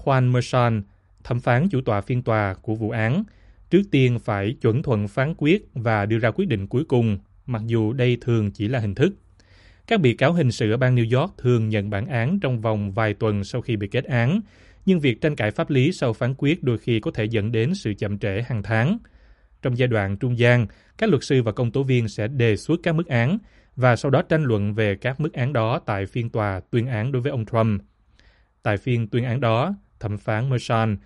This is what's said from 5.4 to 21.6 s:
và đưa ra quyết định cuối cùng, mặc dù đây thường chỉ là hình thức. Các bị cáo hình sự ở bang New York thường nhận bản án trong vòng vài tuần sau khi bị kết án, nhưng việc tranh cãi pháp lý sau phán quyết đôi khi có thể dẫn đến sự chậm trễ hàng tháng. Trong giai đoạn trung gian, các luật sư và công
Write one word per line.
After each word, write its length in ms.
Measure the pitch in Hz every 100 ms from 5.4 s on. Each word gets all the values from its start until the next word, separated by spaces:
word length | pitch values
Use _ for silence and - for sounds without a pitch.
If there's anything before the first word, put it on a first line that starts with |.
| 143 208 -
và 320 | 127 113 110 101
đưa 120 | 113
ra 120 | 113
quyết 180 | 107 196
định 180 | 107 98
cuối 180 | 123
cùng, 340 | 165 123 113 101 - _ -
mặc 160 | 117 113
dù 260 | 117 107
đây 260 | 131 123 120
thường 300 | - 117 104
chỉ 180 | - 104
là 100 | 131
hình 160 | 104
thức. 200 | 95 165 202 _ _ _ - - _ -
Các 140 | 226
bị 140 | 135
cáo 180 | 110 131
hình 200 | 175 131
sự 180 | - 110
ở 60 | 117
bang 200 | 127 123
New 240 | 117 123
York 180 | 175 -
thường 300 | 123 123 110
nhận 220 | 107 101
bản 160 | 101 123
án 340 | 123 117 196
trong 200 | 143 123
vòng 320 | 110 107 101
vài 220 | 98 110
tuần 300 | 104 110 104
sau 160 | 98 123
khi 160 | - 110
bị 120 | 101
kết 160 | 123
án, 360 | - 123 120 202 208 - - - -
nhưng 140 | 185
việc 200 | 143 113
tranh 160 | 156 147
cãi 140 | 107
pháp 200 | - 165
lý 220 | 127 135
sau 200 | 180 131
phán 220 | 107 120 -
quyết 240 | 143 175
đôi 160 | 135 113
khi 220 | - 117
có 100 | 104
thể 140 | -
dẫn 280 | 110 113 104
đến 220 | 117 120
sự 200 | 190 113 101
chậm 200 | 104 101
trễ 240 | 107 98
hàng 200 | 123 117
tháng. 360 | 101 113 127 226 - - _ _ _ _
Trong 160 | 135 123
giai 100 | 127
đoạn 280 | 110 98 101
trung 220 | 131 120
gian, 280 | 120 123 104 - _ -
các 120 | 226
luật 140 | 139
sư 180 | - 135
và 100 | 110
công 180 | 101